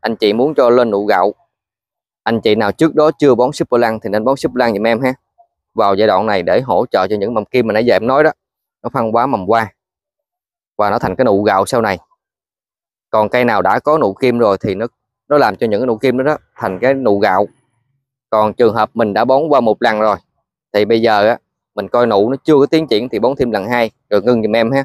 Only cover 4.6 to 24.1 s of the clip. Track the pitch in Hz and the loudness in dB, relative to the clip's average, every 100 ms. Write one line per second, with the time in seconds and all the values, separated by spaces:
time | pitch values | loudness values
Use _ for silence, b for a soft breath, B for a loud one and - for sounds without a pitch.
4.6 | 120 101 110 113 131 131 _ _ _ _ | 0 0 0 0 -2 -6 _ _ _ _
5.6 | _ - 104 98 107 92 110 101 87 92 | _ -2 0 2 2 2 0 -2 0 -2
6.6 | 131 92 123 104 92 104 101 117 104 127 | 0 -2 0 -2 -2 -2 -2 -4 -4 -2
7.6 | 113 107 120 95 113 135 151 - _ _ | 0 0 2 0 0 0 0 -2 _ _
8.6 | _ _ 120 139 113 113 127 113 92 113 | _ _ -8 -4 -2 0 -2 -4 0 -2
9.6 | 110 _ _ _ _ _ _ _ _ _ | -2 _ _ _ _ _ _ _ _ _
10.6 | _ _ 104 110 117 92 123 101 104 98 | _ _ -2 -2 -4 -2 0 2 2 0
11.6 | 98 127 110 90 _ _ _ _ _ _ | 0 -2 -2 -4 _ _ _ _ _ _
12.6 | _ _ _ _ _ 110 107 127 123 104 | _ _ _ _ _ -2 0 0 0 0
13.6 | 92 113 143 156 117 98 131 120 113 95 | 0 0 0 0 0 -2 -2 2 0 0
14.6 | - 95 120 _ _ _ _ 147 120 95 | -4 -6 -8 _ _ _ _ 0 0 0
15.6 | 117 104 127 110 135 123 131 151 _ - | -2 -2 -2 -2 -2 0 -2 -4 _ -8
16.6 | 113 92 120 135 127 101 101 95 104 _ | -8 -2 -2 0 0 0 2 0 -2 _
17.6 | _ _ _ _ _ _ _ 110 107 101 | _ _ _ _ _ _ _ 0 0 2
18.6 | 117 113 107 113 113 101 120 131 156 139 | 0 2 -4 -2 -2 0 2 0 2 0
19.6 | 117 104 117 107 107 98 _ _ _ _ | 2 0 0 0 0 -2 _ _ _ _
20.6 | _ 104 104 117 113 104 104 120 _ _ | _ -2 2 2 2 2 2 0 _ _
21.6 | _ - 98 120 120 104 107 139 - 151 | _ -12 -4 0 2 2 0 -2 2 2
22.6 | 139 160 156 107 123 107 117 139 127 107 | 4 0 0 -2 -2 -2 -2 -2 -4 -4
23.6 | 98 123 113 _ _ | -4 -2 -2 _ _